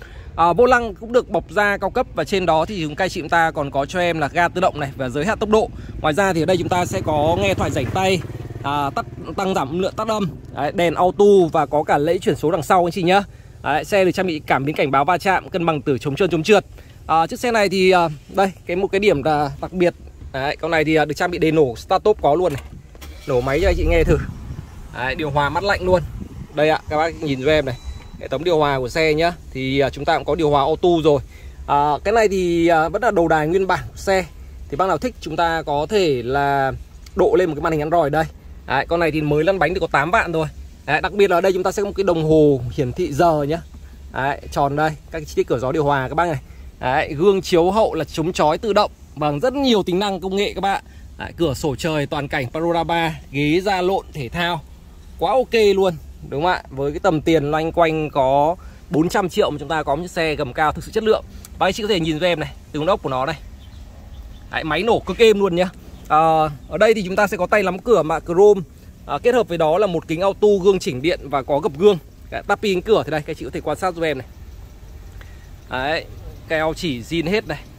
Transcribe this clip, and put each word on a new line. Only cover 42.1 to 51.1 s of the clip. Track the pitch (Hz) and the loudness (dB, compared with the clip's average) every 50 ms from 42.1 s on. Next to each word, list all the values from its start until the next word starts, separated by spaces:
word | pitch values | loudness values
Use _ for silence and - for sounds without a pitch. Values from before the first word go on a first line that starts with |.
| 175 160 156 | 2 2 2
hồ | 156 156 156 151 147 139 127 120 120 | 4 6 6 6 6 4 2 0 -4
hiển | - - 135 123 | -4 -2 -2 -2
thị | 120 - 180 151 143 | -2 -2 -4 -2 0
giờ | 131 175 170 156 151 143 | 2 4 4 4 2 0
nhá. | 143 160 175 - - - - - - - - - - - | -2 -2 -4 -6 -10 -18 -20 -18 -18 -20 -18 -16 -12 -6
Đấy, | 117 131 143 143 - - - | -4 -2 -2 -4 -4 -8 -6
tròn | - 165 143 139 139 | -2 0 0 0 0
đây, | 147 156 160 156 143 - - | 0 0 -2 -2 -4 -12 -12
các | - 165 151 - | -12 -12 -10 -6
chi | - | -2
tiết | 190 185 - | -2 0 0
cửa | 156 120 | 0 -2
gió | 117 127 | -2 -2
điều | 139 160 143 | 0 0 2
hòa | 143 143 135 131 123 | 2 2 0 0 -2
các | 143 | -2
bác | 160 175 175 | -2 0 0
này. | 151 131 - - - - - - - - | -2 -4 -8 -12 -20 -20 -20 -18 -12 -8
Đấy, | - 127 131 151 131 - 156 | -4 -2 0 0 -2 -2 -2
gương | 139 175 208 196 190 | 2 4 4 4 4
chiếu | - - 185 165 165 185 | 2 2 2 4 4 4
hậu | 196 226 214 151 - | 4 2 2 2 0
là | 156 147 | -4 -6
chống | - - 170 151 175 180 | -6 -4 -4 -4 -2 0
chói | - 170 151 160 - | 0 2 2 0 0
tự | - 214 196 | -2 0 2
động. | 208 202 - - - - - - | 2 2 0 -2 -12 -20 -16 -8
Vâng, | 139 151 147 147 147 | -4 -2 -2 -2 0
rất | 226 262 254 | -2 -2 0
nhiều | 285 277 262 226 202 175 | 0 2 2 2 2 2
tính | 190 175 185 | 0 -2 -2
năng | 208 202 196 175 | -2 -2 -4 -6
công | 165 190 190 | -6 -4 -2
nghệ | 202 202 156 - | -2 -2 -2 -4
các | 196 | -4
bạn. | 185 196 196 - - - - - - - | -2 -2 -2 -2 -6 -10 -20 -20 -20 -18